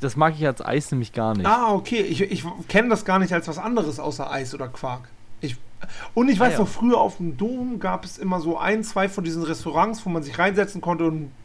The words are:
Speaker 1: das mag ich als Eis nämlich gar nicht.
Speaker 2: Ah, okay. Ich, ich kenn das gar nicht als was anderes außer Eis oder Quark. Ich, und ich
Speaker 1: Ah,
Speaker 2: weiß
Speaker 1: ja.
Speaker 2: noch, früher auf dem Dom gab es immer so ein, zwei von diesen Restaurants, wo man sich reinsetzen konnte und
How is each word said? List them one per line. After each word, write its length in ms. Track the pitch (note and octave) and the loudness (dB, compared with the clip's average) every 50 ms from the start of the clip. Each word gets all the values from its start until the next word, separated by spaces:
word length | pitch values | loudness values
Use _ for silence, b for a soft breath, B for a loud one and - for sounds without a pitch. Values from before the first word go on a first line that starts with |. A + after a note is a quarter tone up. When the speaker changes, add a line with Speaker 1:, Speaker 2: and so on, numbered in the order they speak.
Speaker 1:
das 160 | C#3 C3+ G2+ | -6 -4 2
mag 160 | C#3 D#3 D#3+ D#3 | 4 4 4 4
ich 120 | D3+ D#3 | 2 0
als 180 | C#3+ B2+ - - | 0 0 0 -2
Eis 260 | - A#2 D3 C#3+ - | 0 0 0 0 0
nämlich 220 | D3 B2+ A#2 - | -2 -2 -2 -2
gar 240 | - B2 A2+ A2 A2 | -2 0 0 2 2
nicht. 80 | G2+ F3+ | 2 4
Speaker 2:
Ah, 240 | G3 A3 A#3+ A#3+ A3 G3+ | 4 4 4 4 4 2
okay. 260 | F#3+ G3+ - A#3+ A3+ | 2 0 0 0 0
Ich, 220 | F#3+ - D#3+ C#3+ | 0 0 0 0
ich 200 | G3 G3 - - B2 E3+ - - - - | 0 0 0 -4 -4 -8 -10 -10 -8 2
kenn 200 | - G3+ A#3 B3 | 4 4 6 6
das 160 | A3 - - | 2 2 2
gar 140 | - F#3 F#3+ | 2 2 4
nicht 160 | F#3+ E3+ F3+ | 4 4 2
als 120 | E3+ E3 E3 | 0 0 -2
was 100 | D3+ E3+ | -6 -4
anderes 420 | F#3+ A3 A#3+ A3+ E3+ D3+ C3+ C3+ | -2 0 0 2 0 0 -2 -4
außer 300 | C#3 D3+ - - C#3 - | -4 -4 -4 -4 -6 -4
Eis 220 | C#3 C3+ C3 B2+ D3 | -4 -4 -4 -6 -6
oder 120 | C3+ C3 | -8 -8
Quark. 440 | A#2+ - - - C3 B2 B2+ B2 - - - - - - - | -8 -8 -8 -6 -6 -6 -8 -10 -16 -18 -18 -12 -12 -10 -8
Ich, 140 | - C3+ B2 - - - - - - B B B B B - | -6 -6 -6 -6 -8 -10 -8 -8 -8 B B B B B 2
und 160 | A3+ B3 C#4 | 2 4 4
ich 80 | A#3+ F3+ | 6 6
Speaker 1:
Ah, 60 | B3 | 4
Speaker 2:
weiß 100 | B3 E3 | 4 6
Speaker 1:
ja. 60 | F#3 | 4
Speaker 2:
noch, 80 | G3+ - | 2 0
früher 300 | - - A3+ B3 A#3+ - | 0 2 4 4 6 4
auf 200 | - G3+ - - | 4 2 0 -4
dem 180 | F3 E3 C3+ | -6 -4 -2
Dom 420 | B2 G3 A#3 B3+ B3+ B3 B3+ A#3+ F#3+ | -2 -2 -2 -2 -4 -4 -4 -4 -4
gab 280 | F#3 F#3 F#3 F3+ - | -2 -2 -4 -4 -6
es 100 | F3+ - | -12 -12
immer 240 | - - F#3 F#3 F3+ | -6 -2 -2 -2 0
so 160 | D3+ E3 E3 | 0 0 -2
ein, 260 | - D#3+ F#3 G#3 A3+ | 0 2 0 0 0
zwei 280 | G#3+ - - G3 F#3+ G3 | -2 -2 0 0 0 0
von 140 | G3 G3+ F3 | 0 -4 -4
diesen 180 | E3 D#3+ E3 | -4 -2 -2
Restaurants, 640 | E3 E3 E3 D#3+ - E3+ C#3+ D#3+ F#3 A3 A3 G#3+ - | -2 -2 -4 -4 -4 -2 2 2 2 2 0 -4 -4
wo 20 | F#3 | -2
man 140 | E3 D#3+ | -2 -2
sich 160 | D3 C#3 A#2+ - | -4 -4 -2 0
reinsetzen 420 | F3 G3 G3 G3+ G3 G3 - F3+ | 2 2 4 2 0 0 -2 -4
konnte 240 | - F3 F3 D#3+ E3 | -2 -2 0 2 2
und 260 | D#3+ D#3 D#3+ D3+ C3 - - - | 0 0 -2 -6 -8 -12 -16 -16